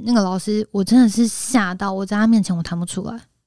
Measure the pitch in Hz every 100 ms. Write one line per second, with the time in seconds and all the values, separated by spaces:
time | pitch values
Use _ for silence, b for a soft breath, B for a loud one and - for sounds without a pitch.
0 | 214 233 190 185 - 214 214 202 190 247
1 | 233 196 233 - - 247 190 185 202 190
2 | 196 208 220 226 190 175 165 170 175 -
3 | - 233 - _